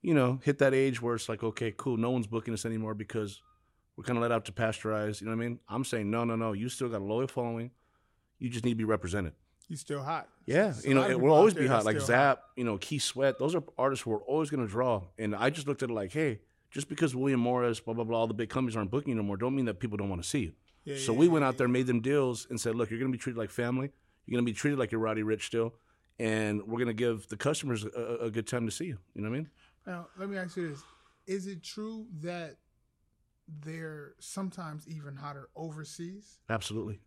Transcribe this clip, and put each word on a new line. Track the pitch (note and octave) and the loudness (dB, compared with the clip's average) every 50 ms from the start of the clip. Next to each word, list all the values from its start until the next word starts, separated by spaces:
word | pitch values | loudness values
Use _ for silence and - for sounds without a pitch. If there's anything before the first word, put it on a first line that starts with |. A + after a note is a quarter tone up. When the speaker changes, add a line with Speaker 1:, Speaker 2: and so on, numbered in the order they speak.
Speaker 1:
you | - F3 E3 | 2 4 4
know, | C#3+ B2+ B2 C3 C3 | 6 6 4 2 2
hit | - D3 C#3 - | 2 0 4 6
that | C#3 C3+ | 6 6
age | C3+ C3 C3+ C3+ B2+ A#2 | 6 6 4 4 2 0
where | A#2 A#2+ A#2+ | 0 0 -2
it's | A2+ - - | -2 -2 -6
like, | A2+ G2+ | -6 -4
"Okay, | A#2 A2+ G#2 - A#2+ A2+ G2+ | -4 -4 -4 -2 -4 -4 -4
cool, | - - C3+ A#2+ A2 | -4 -2 -2 0 2
no | A2+ A#2+ | 2 2
one's | B2+ B2+ A2+ | 2 0 -2
booking | G#2 A2 A#2 A2 A#2+ A2+ | -2 -4 -4 -4 -4 -6
us | G#2 - | -4 -4
anymore | A#2 A2+ A2 A2 G#2+ G#2+ | -4 -4 -4 -4 -4 -6
because | G#2 G#2+ - - A2+ G#2+ G2+ G2 - _ _ _ _ _ _ _ _ _ _ _ | -6 -8 -6 -4 -4 -4 -4 -8 -14 _ _ _ _ _ _ _ _ _ _ _
we're | - A2 | -12 -4
kinda | - B2 A#2 | 0 0 2
let | A#2 A#2 | 4 4
out | A#2 A2+ G#2+ | 2 2 0
to | - | -4
pasteurize," | F#2+ - A#2 A2 G#2+ - - A2 A2 G#2+ G#2+ G#2 G#2 G2+ | -4 0 0 0 0 0 -2 -2 0 0 0 -2 -4 -4
you | G2+ | -4
know | A2 A2+ | -4 -2
what | A2+ A#2 | -2 -2
I | |
mean? | A#2+ A#2+ - _ - | -4 -4 -8 _ -6
I'm | G#2 B2 C3+ | -4 -4 -2
saying, | - - A2+ G#2 G2+ | -2 -2 -2 0 0
"No, | A2 A#2 A#2 | 0 2 2
no, | A#2 A2+ | 0 0
no, | A2+ A2+ A2+ G#2 | 0 0 -2 -2
you | G2 A2+ B2 | -2 -4 -4
still | - - C3 A#2+ | -4 -4 -4 -4
got | A2+ G#2 | -2 -4
a | G2 | -2
loyal | G2+ G#2+ A#2 C3+ | -2 0 0 0
following. | C3 - C3 A#2+ A#2 A#2 A2+ A#2 B2 _ _ _ _ _ _ _ _ _ _ _ _ _ _ | -2 -2 -4 -2 -2 -4 -4 -6 -8 _ _ _ _ _ _ _ _ _ _ _ _ _ _
You | - B2 | -6 -4
just | B2 A#2 A2+ | -4 -2 0
need | B2 | 0
to | A#2 | 0
be | A2 A2 | 2 2
represented." | G#2+ A2 F#2+ - F2+ F2+ G#2 F#2 D#2 - _ _ _ _ _ - _ | 2 2 0 0 -2 -2 -2 -2 -4 -6 _ _ _ _ _ -14 _
Speaker 2:
You | E3 | -12
still | C#3+ - - D3 C#3+ | -12 -8 -8 -8 -6
hot. | - D3 E3 D3+ - - _ _ _ | -4 -4 -6 -6 -6 -10 _ _ _
Speaker 1:
Yeah, | - B2 E3 G#3+ G#3 | 2 4 4 4 4
Speaker 2:
There's | C3+ A2 - | 0 -2 2
a | C#3 | 4
Speaker 1:
you | C3+ | 4
know, | C3+ | 6
Speaker 2:
lot | C3 | 6
of | - | 4
Speaker 1:
it, | C3 | 4
Speaker 2:
people | B2 B2+ | 4 6
Speaker 1:
we'll | D3 D#3+ | 8 10
Speaker 2:
out | D3+ | 12
Speaker 1:
always | F#3+ A3 | 10 10
Speaker 2:
there | F#3 D#3+ C3+ | 8 6 4
Speaker 1:
be | B2+ | 4
Speaker 2:
that's | C3 A2+ G#2 | 4 4 4
Speaker 1:
hot. | |
Like | A2 A2 - | 4 2 2
Speaker 2:
still | - F#2+ A#2+ | 2 4 6
hot. | B2+ C#3 C#3 C3 - | 6 6 6 4 2
Speaker 1:
Zapp, | - - _ | -2 -16 _
you | - B2 | -4 -2
know, | A#2 G#2 F#2+ | -2 -2 -2
Keith | - - D3+ C#3 | -4 -4 -4 -2
Sweat, | - - - B2 C3+ C#3 B2+ - | -2 -2 0 2 2 2 2 2
those | B2 D3 F3 | 0 0 0
are | E3+ - - - | -2 -4 -4 -4
artists | - B2 C3+ C3+ B2+ - | 0 0 0 0 0 -2
we're | A#2+ A2 G#2 | -2 -2 -2
always | - B2 C3+ D#3 D#3+ C#3+ | 0 0 0 0 0 0
gonna | D3+ C3+ A#2+ | -2 -2 -2
draw. | G#2 F#2 A#2 B2+ B2+ A#2 G2+ F2+ F2+ _ - | -2 0 0 2 2 0 0 -2 -8 _ -4
And | A2 G#2 G#2 | -4 -2 -2
I | G2+ A2+ C3+ | 2 0 0
just | D3+ E3 C#3 C#3+ | 0 0 -4 -4
looked | C#3 - | -2 -2
at | C#3 A#2+ | -2 -4
it | |
like, | A#2 G#2+ G2 F#2 | -2 -4 -4 -4
"Hey, | - D3+ D#3+ C#3+ A2+ G#2 _ _ _ _ _ _ | -2 -2 -2 -2 -2 -4 _ _ _ _ _ _
just | - C#3 C#3+ - | -10 -10 -8 -6
because | - - E3 D3+ B2+ | 0 0 2 2 2
William | B2+ C3 C#3 C3+ B2 | 0 2 2 4 4
Morris, | A#2 B2 B2 B2+ B2 A#2+ A2+ - | 4 2 2 2 2 0 0 -2
blah, | - A2+ | -4 -6
blah, | A2+ A2+ A#2 | -4 -4 -2
blah, | A2 A#2 A2+ | 0 2 0
all | A2+ | 2
the | A2+ | 0
big | G#2+ G#2+ A#2 G2+ | 0 -4 -4 -2
companies | - C3 C3 A#2+ G#2+ | -2 -2 -2 0 0
aren't | A2+ G#2 F#2 | -2 -2 0
booking | A2 C#3+ D3 C#3+ | -2 -2 0 0
you | B2 | -2
no | A2 | 0
more, | G#2 G2+ G2+ | 0 -2 -2
don't | F#2+ A#2 B2+ C3+ | -2 -2 0 0
mean | C#3 B2+ | 0 0
that | A2+ G2+ F#2 | 0 -2 -2
people | - A2+ G#2 G2+ | -4 -4 -2 -2
don't | G2+ G2 | -2 -2
wanna | F#2+ F2 | -4 -4
see | E2 - - D3 G#2 | -4 -2 -2 -2 -2
you." | D#2+ - _ _ _ _ _ _ | -2 -6 _ _ _ _ _ _
Speaker 2:
Yeah, | D#3 C#3 | -10 -6
Speaker 1:
So | C3+ C3 B2 | -4 0 2
Speaker 2:
yeah, | A2+ B2 | 6 8
Speaker 1:
we | D#3+ | 8
Speaker 2:
yeah, | F3 | 8
Speaker 1:
went | E3 D#3 C#3+ | 8 6 4
out | C3 B2 | 4 4
Speaker 2:
yeah, | C3 | 2
Speaker 1:
there, | C3+ | 2
Speaker 2:
yeah. | A#2+ B2 | 4 4
Speaker 1:
made | B2+ C3 B2 | 2 2 2
them | A#2+ A#2 | 2 2
deals, | A2 C3 C#3+ D3 C3+ B2+ A#2+ A2+ - - | 2 2 4 4 4 2 0 -4 -6 -8
and | B2+ A2+ | -8 -4
said, | - A#2+ A2 | -2 -2 0
"Look, | A#2+ A#2 G2+ | 0 0 -2
you're | A2 A#2 | -2 -2
gonna | C3 C3 | -2 -2
be | B2+ A#2 | -2 -2
treated | - C#3 A#2+ | -4 -6 -4
like | A2+ A2 G2+ | -4 -6 -4
family. | - - A#2+ A#2+ B2 C3 C3+ C#3 _ _ _ _ _ _ _ | -2 -2 -2 0 0 -2 -2 -4 _ _ _ _ _ _ _
You're | - A#2+ A#2+ | -2 0 2
gonna | A#2+ | 2
be | A#2+ G#2+ | 2 0
treated | - - D3 C#3+ C3+ | 0 0 0 2 2
like | B2 G#2 | 0 0
you're | A2+ A2 | 0 0
Roddy | A2+ A2 G#2+ A2 | 0 0 0 0
Ricch | G#2+ G#2+ A2 G#2+ | 0 0 0 0
still, | - - - A#2 A2+ A#2 - _ _ _ _ _ _ _ _ - | -2 -2 0 0 0 0 -4 _ _ _ _ _ _ _ _ -4
and | A#2+ A2 A2 A2 G#2+ G#2+ G#2 G#2 G2+ | 0 0 2 2 2 0 0 -2 -2
we're | G#2+ A2+ A#2 | -4 -2 0
gonna | B2+ A#2+ A2+ | 0 0 0
give | G#2 A#2+ A#2+ A2+ G#2+ - - | 2 2 2 0 0 -6 -12
the | A2+ | -10
customers | G#2 - C#3 D#3 - - C#3 A#2+ G#2+ G#2 | -2 0 0 0 0 -2 -2 -2 -2 -4
a, | G#2+ | -6
a, | - B2 A#2 A2 A#2+ A#2 A#2 A#2 | -6 -6 -4 -4 -4 -4 -4 -2
a | |
good | G#2+ A2+ A2 | -2 -4 -4
time | - - B2 A#2 | -2 -2 -2 -2
to | A2 | -2
see | - - E3 | -4 -6 -6
you." | F#3 C3 F#2 - _ _ | -8 -8 -10 -12 _ _
You | - | -6
know | G#2 G#2+ | -6 -4
what | A#2 | -4
I | C#3+ | -4
mean? | D#3+ D3+ _ _ _ _ _ _ _ | -6 -8 _ _ _ _ _ _ _
Speaker 2:
Now, | - F3+ F3 E3+ - _ F#3 | -12 -12 -12 -12 -16 _ -10
let | F#3+ G3 | -10 -8
me | G3+ | -6
ask | F#3+ F#3 F3 E3+ F#3 | -6 -8 -6 -6 -6
you | F3 D#3+ | -6 -6
this. | C#3+ C#3 - - - _ _ _ _ _ _ | -6 -10 -14 -20 -20 _ _ _ _ _ _
Is | - F#3+ G3+ F3+ | -6 -6 -4 -4
it | G3 G3 E3 | -8 -10 -12
true | - - - G#3+ G#3+ A3 A3+ A3 A3 A#3+ F#3 D3+ | -12 -12 -10 -8 -8 -8 -8 -10 -12 -12 -12 -10
that | D3+ F3 F3 F3 E3+ D3+ - _ _ _ _ _ _ _ _ _ _ _ _ _ _ _ _ _ _ - D#3 D3+ D3 | -8 -8 -8 -8 -10 -12 -14 _ _ _ _ _ _ _ _ _ _ _ _ _ _ _ _ _ _ -18 -16 -14 -12
they're | D#3+ D#3+ E3 D#3+ D#3 D#3 D3+ D3 C#3 - _ | -10 -10 -10 -10 -10 -12 -12 -16 -18 -20 _
sometimes | - - - G3 F#3+ F#3 - - F3 D#3 D3+ D3+ D#3 | -16 -10 -8 -6 -6 -6 -6 -8 -10 -10 -10 -12 -12
even | - D#3+ D#3 D3 C#3+ C#3 | -12 -12 -12 -12 -12 -12
hotter | C3+ C#3+ C#3+ C#3+ C#3 C3+ - _ | -10 -10 -12 -12 -12 -16 -16 _
overseas? | - D#3+ E3 D3+ D#3 D3+ C#3+ - - E3+ F3 F#3+ G#3 G#3 - - _ _ - | -10 -10 -10 -8 -10 -12 -12 -12 -12 -10 -12 -12 -14 -18 -20 -20 _ _ -4
Speaker 1:
Absolutely. | A2+ A2 - - G#2+ A2+ G2 G#2+ G#2 - _ | -2 -2 -2 -4 -4 -4 -4 -6 -8 -10 _